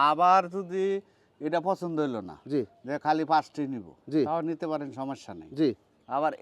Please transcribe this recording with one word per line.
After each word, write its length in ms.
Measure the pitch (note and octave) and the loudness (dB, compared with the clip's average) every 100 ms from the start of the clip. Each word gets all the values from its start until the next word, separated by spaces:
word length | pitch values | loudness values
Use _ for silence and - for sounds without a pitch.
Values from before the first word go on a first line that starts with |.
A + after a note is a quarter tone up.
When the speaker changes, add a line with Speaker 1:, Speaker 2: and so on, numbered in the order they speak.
| D3 | 4
Speaker 1:
আবার 320 | D#3 F3+ F#3+ F3 F#3+ | 6 6 6 4 -4
যদি 280 | F3+ F#3+ G3 G3 - _ _ - | -6 -2 0 -2 -6 _ _ -8
এটা 180 | D3+ E3+ E3+ | -2 0 0
পছন্দ 260 | F#3 F3 D#3+ | -2 -2 -2
হইলো 180 | D3 A#2 F#2 | -2 -2 -8
না, 60 | D2+ - | -12 -4
Speaker 2:
জি। 100 | C#3+ A2 _ B2+ | -2 -2 _ -8
Speaker 1:
যে 80 | C#3+ D3+ | -2 0
খালি 180 | D#3 D3+ | 0 2
পাঁচটি 300 | D#3 - - C#3 | 0 0 -4 -6
নিব, 120 | B2+ E2+ C2 - | -6 -10 -18 -2
Speaker 2:
জি। 80 | D3+ C#3 | 0 2
Speaker 1:
তাও 120 | E3 D#3+ | 0 -4
নিতে 160 | D#3 E3 | -4 -4
পারেন, 180 | D3+ C#3+ A#2+ | -4 -6 -8
সমস্যা 320 | C3+ C3+ - F2+ | -8 -8 -12 -16
নেই। 100 | D#2+ C3+ | -10 0
Speaker 2:
জি। 100 | D3+ G2+ _ _ - | 0 0 _ _ -6
Speaker 1:
আবার 220 | C3 D#3 - | 0 0 0